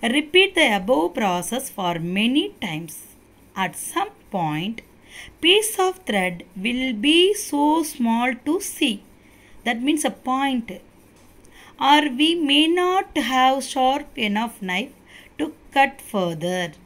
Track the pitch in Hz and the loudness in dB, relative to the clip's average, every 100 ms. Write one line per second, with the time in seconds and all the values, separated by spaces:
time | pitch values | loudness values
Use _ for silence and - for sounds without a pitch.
0 | 233 269 302 359 392 370 294 202 185 269 | 0 0 2 4 4 4 2 2 2 0
1 | 339 349 208 180 175 233 - - 180 170 | 0 -2 -2 -2 -2 -6 -8 -6 -4 -2
2 | 170 185 226 269 403 403 202 156 165 - | -4 0 0 0 -2 -6 -8 -8 -10 -16
3 | - - _ _ _ - 185 170 - 330 | -20 -20 _ _ _ -6 -6 -6 -8 -4
4 | 415 - - 196 160 151 185 226 - _ | -6 -8 -10 -4 -2 -2 -4 -8 -14 _
5 | - - - - 311 392 427 - 370 370 | -20 -20 -20 -4 2 2 2 0 -2 -2
6 | - 208 185 175 - - 196 247 262 214 | -4 -2 -2 -4 -14 -8 -6 -4 -4 0
7 | 254 330 359 403 - 285 294 320 320 - | 2 4 4 2 -4 0 2 2 0 -2
8 | 233 226 247 240 - 339 - - 285 202 | 0 0 0 -4 -2 -2 -4 -4 -2 -2
9 | - - - - - - 240 226 254 302 | -10 -20 -20 -20 -20 -10 -6 -4 0 0
10 | 277 254 - 262 277 254 226 185 - _ | -2 -4 -4 -2 -2 -2 -6 -14 -18 _
11 | - - - - - - - - 269 294 | -20 -20 -20 -20 -20 -20 -20 -4 4 4
12 | 302 247 311 339 294 285 320 349 359 370 | 4 2 2 2 2 4 4 4 2 2
13 | 392 - 233 262 254 269 262 285 254 277 | 0 -4 0 4 4 2 -2 0 2 2
14 | 294 - 214 202 226 - 185 180 262 - | -4 -4 -2 0 -4 -6 -4 -4 -4 -10
15 | _ - - _ 302 - - 277 269 - | _ -20 -20 _ -6 -6 -4 2 2 0
16 | - 214 175 165 170 185 196 156 | -8 -2 -2 -2 -4 -4 -6 -10